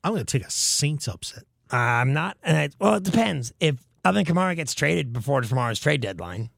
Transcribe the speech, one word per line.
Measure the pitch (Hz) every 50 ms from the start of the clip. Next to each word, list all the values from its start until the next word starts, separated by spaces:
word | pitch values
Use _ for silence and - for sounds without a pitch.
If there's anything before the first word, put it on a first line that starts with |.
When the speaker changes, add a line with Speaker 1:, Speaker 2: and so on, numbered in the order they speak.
| -
Speaker 1:
I'm | 175 226
gonna | 190 110
take | - - 131 -
a | -
Saints | - - - - - - 143 147 156 139 - -
upset. | 90 - - - - - - _ _ _ _ _
Speaker 2:
I'm | - 120 120 120 120 120 123 131 139
not. | 151 160 190 196 _ -
And | - 156 156
I, | 151 143 - _
well, | 190 208 214
it | 208 185
depends. | 190 160 220 226 214 175 143 120 113 - _
If | - 156 143 123 _ _ _ _ _
Alvin | 185 185 208 190
Kamara | 156 170 180 185 185 175
gets | 165 156 123 -
traded | - 151 147 165 175 151 123 117
before | 120 104 139 143 131
tomorrow's | 120 107 127 127 123 117 113 -
trade | - 147 151 139
deadline | 113 101 98 82 85 87 90 101 113 113 _